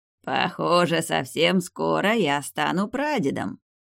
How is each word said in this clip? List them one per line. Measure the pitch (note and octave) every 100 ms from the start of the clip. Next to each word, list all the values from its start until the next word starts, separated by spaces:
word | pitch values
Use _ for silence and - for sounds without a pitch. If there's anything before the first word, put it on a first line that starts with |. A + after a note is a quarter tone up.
| _ _
«Похоже, | - C3 E3+ - D#3+ F3 E3 E3
совсем | E3 D#3+ - - E3+ F#3
скоро | F3 - E3 D#3+ F#3+
я | A#3 D#3 C#3+
стану | C#3+ - D3+ E3 G#3
прадедом», — | B3+ D4 C#4 C#3 A2+ G2+ - _ _